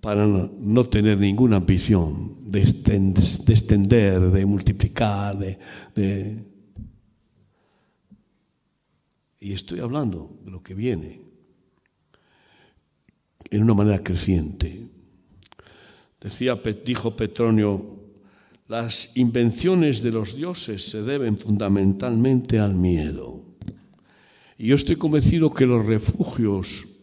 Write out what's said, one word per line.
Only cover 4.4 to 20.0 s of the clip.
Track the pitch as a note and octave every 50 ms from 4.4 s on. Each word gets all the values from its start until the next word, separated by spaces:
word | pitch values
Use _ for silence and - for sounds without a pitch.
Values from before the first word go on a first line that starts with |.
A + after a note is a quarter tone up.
| G2
multiplicar, | G2 G#2 F#2+ F2+ - G2+ F#2+ - - - - A#2+ G#2+ G2+ G2 G2+ G2+ G2 G2
de... | G2+ F#2+ G2 - - - - - - - _
de, | - G2+ G2 G2+ G2+ G2 G#2 G#2 A2 A2+ - - - _ _ _ - - - - _ _ _ _ _ _ _ _ _ _ _ _ _ _ _ _ _ _ _ _ _ _ _ - _ _ _ _ _ _ _ _ _ _ _ _ _ _ _ _ _ _ _ _ _ _ _ _ _
y | - G2+ G2
estoy | F#2 - - - F3+
hablando | D3 A#2 B2 D3+ D3 A2+ F#2 E2+ D2+ - - - -
de | F#2+
lo | F#2+ F2
que | - - F#2+
viene | F#2+ A2 B2+ A#2 F2 D#2+ - - - - - _ _ _ _ _ _ _ _ _ _ _ _ _ _ _ _ _ _ _ _ _ _ _ _ _ _ _ _ _ _ _ _ _ _ _ _ _ _ _ _ _ _ - -
en | - G#2 G#2+
una | A#2 A2+
manera | G2 G2+ G#2 G2+ F#2+ -
creciente. | - F2+ F2 - - F#2+ F2 D#2 D2+ - - - - - F#2 - - - - - _ _ _ _ _ _ _ - - - _ - - - - - - - _ _ _ _ _
Decía | - G2+ - - B2 B2+ A#2+ G2+
Pe-, | - A#2 G#2+ G#2 -
dijo | A#2+ B2 A#2 - A#2 A2
Petronio, | A2 A2 G2+ - - A#2+ A2+ A2 G#2+ G#2+ G#2 G2+ F#2+ G2 - - - - - - _ _ _ _ _ _ _ _ _ _
"Las | _ A2+ A2+ A#2 A#2 A2 - - - -
invenciones | B2+ B2+ A#2+ A#2 B2 A#2+ A#2 A2 - - F3 F#3 F3+ E3 D3+ C3+ G#2